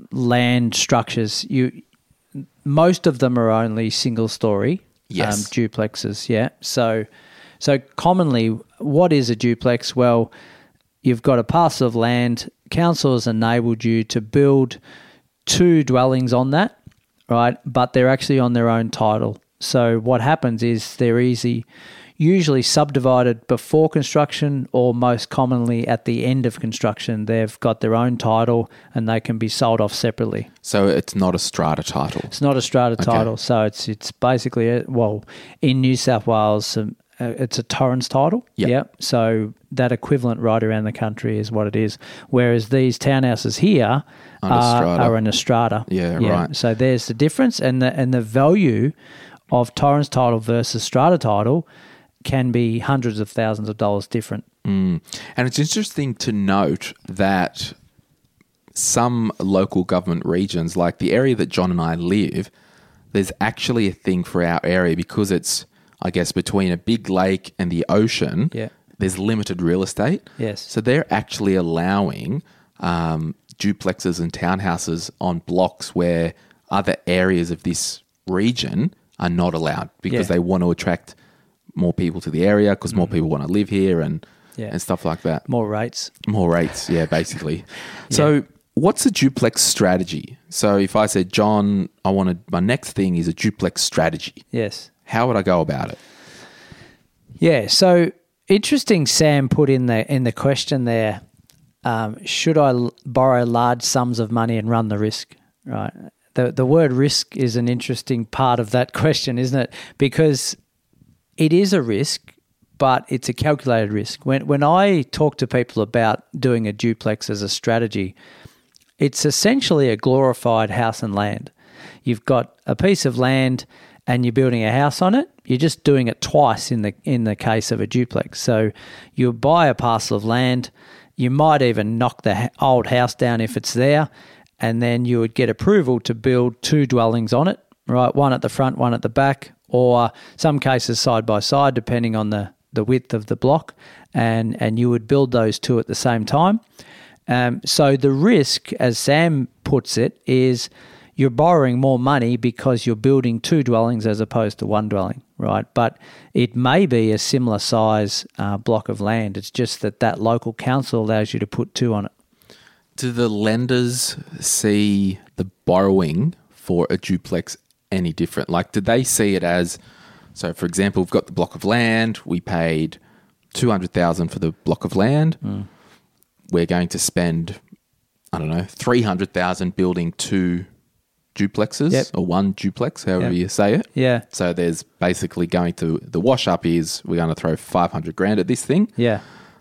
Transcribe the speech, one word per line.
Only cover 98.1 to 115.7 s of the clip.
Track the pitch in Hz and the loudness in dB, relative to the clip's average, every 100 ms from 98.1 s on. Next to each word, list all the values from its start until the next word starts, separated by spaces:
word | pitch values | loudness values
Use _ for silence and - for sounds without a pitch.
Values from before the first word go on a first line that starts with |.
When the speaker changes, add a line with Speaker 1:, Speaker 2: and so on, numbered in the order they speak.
| - _ _ - | -2 _ _ 0
Speaker 1:
interesting | 196 - 294 - 190 139 | 0 2 0 2 2 2
Sam | - 156 143 131 | 2 4 4 2
put | - 143 | 2 4
in | 131 123 | 4 2
the, | 113 113 | 0 0
in | 139 | 0
the | 123 | 0
question | - 139 135 - 139 | 0 0 0 -2 -2
there: | 120 117 110 98 - _ _ _ _ _ | 0 0 0 -4 -10 _ _ _ _ _
um, | 120 113 110 110 | -4 -4 -4 -8
should | - - 165 156 | -8 -4 0 4
I | 143 | 4
l-, | 123 120 - - | 2 0 -6 -4
borrow | 127 131 123 | 2 4 4
large | 120 117 120 120 | 2 2 2 0
sums | - 131 123 117 | 0 0 0 -2
of | 110 | -2
money | 117 113 113 | 0 0 0
and | 107 | 0
run | 117 110 | 0 0
the | 104 | -2
risk, | 107 - - _ _ _ | -2 -4 -12 _ _ _
right? | - 113 - - - _ _ | -10 -8 -8 -12 -20 _ _
The, | - 123 | -2 -2
the | - 127 | 0 4
word | 160 156 | 4 4
risk | 127 143 - - - | 2 0 0 -4 -4
is | 127 117 | -2 0
an | 120 | 0
interesting | 123 - 123 - 123 | -2 -4 -6 -4 -4
part | 110 - 131 120 | -4 0 2 2
of | 110 | 2
that | 123 123 | 0 0
<laughs> | - | 0
question, | 160 143 - 120 | 0 0 -2 -2
isn't | 127 135 | 0 -2
it? | 123 - - - | -2 -8 -12 -2
Because | 139 - 160 135 - - _ _ _ _ _ _ _ - | 0 2 2 2 -4 -10 _ _ _ _ _ _ _ -2
it | 160 | 2
is | 175 196 | 4 4
a | 185 | 2
risk, | 120 101 151 - _ - _ _ _ - | 0 -2 -2 -6 _ -20 _ _ _ 0
but | 135 127 - | 2 2 0
it's | 135 - | -6 -4
a | |
calculated | 117 143 147 131 117 104 | -2 0 0 0 0 0
risk. | 107 107 - 135 | -2 -6 -6 -2
When, | 135 147 | -2 0
when | 143 | 0
I | 147 175 202 180 | 4 4 4 2
talk | 127 - 151 - | 0 0 0 0
to | 127 | -2
people | 127 120 | 0 -2